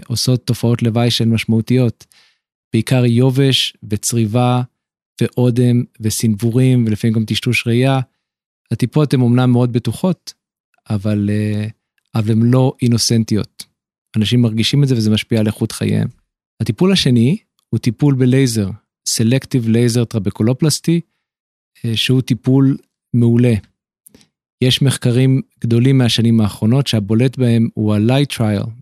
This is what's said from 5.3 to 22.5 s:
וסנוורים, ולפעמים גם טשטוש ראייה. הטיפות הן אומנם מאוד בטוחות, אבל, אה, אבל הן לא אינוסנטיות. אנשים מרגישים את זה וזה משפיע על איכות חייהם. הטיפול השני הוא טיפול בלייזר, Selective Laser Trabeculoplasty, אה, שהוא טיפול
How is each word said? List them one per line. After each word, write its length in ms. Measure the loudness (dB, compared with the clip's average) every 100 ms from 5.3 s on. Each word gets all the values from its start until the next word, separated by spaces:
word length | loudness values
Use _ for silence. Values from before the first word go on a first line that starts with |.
| 0 0 2 2 0 -2 _
וסנוורים, 840 | -6 -2 -2 0 -2 2 2 2 0
ולפעמים 280 | -2 -2
גם 100 | -2
טשטוש 420 | -2 -4 -2 -4 -2
ראייה. 340 | 0 0 -2 -6 _ _ _ _ _ _
הטיפות 440 | -4 -2 0 2
הן 60 | 2
אומנם 300 | 2 2 2
מאוד 220 | 2 2
בטוחות, 600 | -2 -4 -4 -4 -4 -8 -20 _ _ _ _ _
אבל, 400 | -4 -2 -2 -2
אה, 340 | -2 -2 -4 -6 -12 _ _ _
אבל 180 | -4 0
הן 100 | 2
לא 300 | 2 4 2 0
אינוסנטיות. 840 | -2 0 0 0 0 -2 -4 _ -20 _ _ _ _ -4
אנשים 260 | 0 2
מרגישים 400 | 0 0 -2 0
את 60 | 2
זה 80 | 0
וזה 140 | 0
משפיע 300 | -2 0 -2
על 60 | -2
איכות 260 | -2 -6
חייהם. 360 | -4 -2 -2 -4 -8 _ _ _ _
הטיפול 320 | -6 0 2
השני 440 | 2 2 2 2 0 -6 _ _
הוא 100 | -4
טיפול 360 | -4 0 0
בלייזר, 560 | 2 2 4 2 0 -4 -8 _ _ -8
Selective 580 | -2 0 0 -2 -4 0
Laser 500 | 2 2 0 -2 -4
Trabeculoplasty, 840 | -6 -2 -2 0 0 -2 -2 -2 -4 _ _ _ _ _ _ _
אה, 120 | -6 -4
שהוא 240 | 0 0
טיפול 560 | 0 -2 0